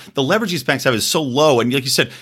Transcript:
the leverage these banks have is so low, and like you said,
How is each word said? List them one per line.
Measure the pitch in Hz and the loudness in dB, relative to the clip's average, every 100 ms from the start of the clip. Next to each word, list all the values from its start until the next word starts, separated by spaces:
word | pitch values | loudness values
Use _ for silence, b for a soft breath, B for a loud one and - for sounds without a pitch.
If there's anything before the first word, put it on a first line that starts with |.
| B | B
the | - | -4
leverage | 135 208 220 | 0 0 -2
these | 170 | -4
banks | 139 135 | -2 -2
have | 139 | 0
is | 113 - | 0 0
so | 165 | -2
low, | 143 123 151 123 | -2 2 4 4
and | 120 | 2
like | 135 | 0
you | 131 | 0
said, | - 131 B | -2 -2 B